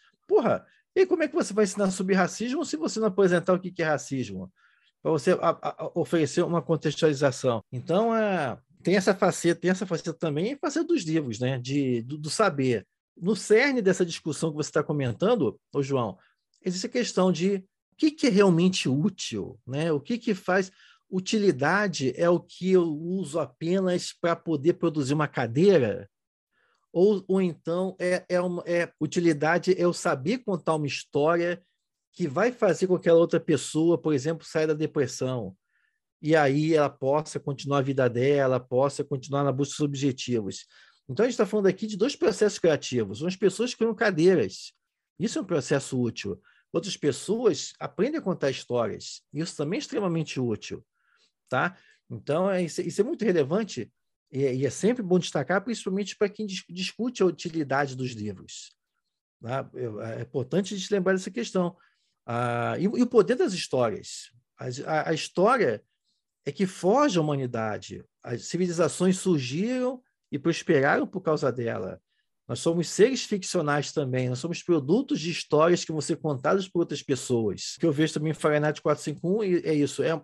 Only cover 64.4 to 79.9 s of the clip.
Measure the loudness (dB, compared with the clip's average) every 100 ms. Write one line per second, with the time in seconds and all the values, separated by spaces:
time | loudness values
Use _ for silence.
64.4 | _ -12 -10 -8 -4 -2 0 -2 -2 2
65.4 | 4 4 2 0 -6 _ _ _ _ _
66.4 | -10 -2 -4 0 2 4 4 2 0 0
67.4 | -2 -4 -4 -6 -10 -14 -16 _ -10 -10
68.4 | -6 -2 -2 2 0 2 2 2 2 2
69.4 | 0 -2 -2 0 -2 -4 _ _ _ -4
70.4 | -2 -2 2 4 4 2 0 -4 0 0
71.4 | 0 -2 -4 -4 -6 -10 _ _ _ _
72.4 | -10 -4 0 0 0 4 4 4 -4 -6
73.4 | -2 -2 0 0 -2 -4 -2 -2 -2 -2
74.4 | -6 -6 0 0 2 0 0 -2 -2 -6
75.4 | 0 4 6 4 0 -4 -2 -2 -2 -2
76.4 | 0 0 0 -2 -2 -4 -2 -4 0 0
77.4 | 0 -4 -8 -2 0 2 0 0 -4 0
78.4 | 0 2 2 0 0 0 -2 -6 -2 0
79.4 | 2 0 2 0 0